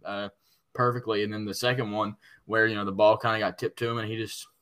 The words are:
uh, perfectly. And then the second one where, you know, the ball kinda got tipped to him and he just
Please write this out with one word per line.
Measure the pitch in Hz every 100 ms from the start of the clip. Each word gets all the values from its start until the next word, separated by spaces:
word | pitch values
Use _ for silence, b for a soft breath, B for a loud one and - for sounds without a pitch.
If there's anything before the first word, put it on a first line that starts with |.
uh, | 95 101 101 - _ _ _
perfectly. | - 123 120 110 104
And | 104
then | 107 104
the |
second | 95 123 127 107
one | 107 104 - b b
where, | - 110 110
you |
know, | 107
the | 98
ball | 95 107 110
kinda | 117 110
got | 98 -
tipped | 120 -
to | 117
him | 117
and | 110
he | 113
just | 107 - - _